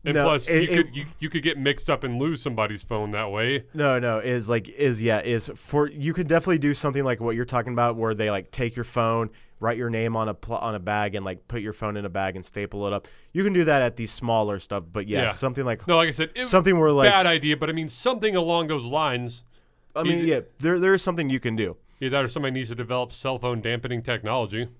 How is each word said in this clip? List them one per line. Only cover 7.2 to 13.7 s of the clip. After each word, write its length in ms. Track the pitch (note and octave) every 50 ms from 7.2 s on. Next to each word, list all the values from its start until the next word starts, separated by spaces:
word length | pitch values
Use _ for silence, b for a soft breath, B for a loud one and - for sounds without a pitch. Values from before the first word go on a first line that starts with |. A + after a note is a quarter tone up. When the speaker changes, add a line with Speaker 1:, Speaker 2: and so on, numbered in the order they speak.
Speaker 2:
what 160 | A#2 A#2 A2+
you're 80 | A2+ B2
talking 280 | B2 C3 B2 A2 B2
about, 220 | B2 A#2+ A#2+ A#2+ A#2
where 200 | A2+ A2+ A2 A2
they, 180 | G#2 A2 G#2+
like, 180 | G#2 G2 F2+ -
take 240 | - - B2 A#2 A#2
your 100 | B2 A#2
phone, 460 | - - B2 A2+ A2+ A2+ A#2 A2+ A2 b b b b b b
write 180 | G#2+ A2+ A#2+ A2+
your 120 | B2 A#2
name 260 | A#2 A2 A2+ A#2 A2+
on 120 | A2+ A2 G#2+
a 60 | G2+
pl-, 220 | - - A2 A#2
on 180 | - - A#2 G#2+
a 60 | G2+
bag, 340 | F2+ G#2 G#2 G#2 G#2 G#2 F#2+
and, 100 | G#2 G2
like, 220 | F#2+ F#2 - _
put 160 | - A2+ A#2+
your 100 | G2 G#2+
phone 240 | G#2+ - A2+ G#2 G#2
in 80 | G#2 G2+
a 60 | G2
bag 240 | F2 G2 F#2+ F#2+ F2+
and 100 | F#2+ F#2
staple 400 | - - G#2 G2+ G2 - G2+ G2+ G2
it 40 |
up. 140 | G2+ G2 - B B B B B
You 120 | - E3+ G3
can 80 | G#3
do 100 | G3 F3+ E3
that 160 | D#3